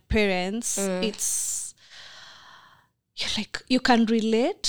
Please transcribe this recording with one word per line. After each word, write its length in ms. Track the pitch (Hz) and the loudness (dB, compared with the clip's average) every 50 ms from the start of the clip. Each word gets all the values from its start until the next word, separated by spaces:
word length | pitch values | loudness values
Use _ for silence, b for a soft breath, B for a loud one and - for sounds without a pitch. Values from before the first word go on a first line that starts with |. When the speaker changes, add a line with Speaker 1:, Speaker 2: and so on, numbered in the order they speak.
| _ - | _ 0
Speaker 1:
parents, 720 | - 220 208 196 185 180 180 190 208 233 240 - - 196 | 2 2 2 2 2 0 -2 -2 -4 -4 -4 -4 -2 -2
Speaker 2:
Mm. 240 | 196 190 185 185 | -2 -2 -2 -2
Speaker 1:
it's, 720 | 208 214 202 - - - - - - - - - - - - B B B B B B B B B B B B B B B B B B B B B B B B _ _ _ - | -2 -4 -4 -4 -4 -4 -4 -4 -4 -4 -6 -6 -8 -10 -14 B B B B B B B B B B B B B B B B B B B B B B B B _ _ _ -10
you're 120 | - - - - | -8 -6 -6 -4
like, 260 | 214 202 - - - - - | -6 -6 -8 -10 -10 -2 0
you 120 | 254 247 | 0 2
can 260 | 247 - 240 233 233 | 4 4 4 4 6
relate 560 | 208 233 226 208 220 220 226 254 339 427 - - | 4 2 2 2 2 2 2 2 0 0 -2 -2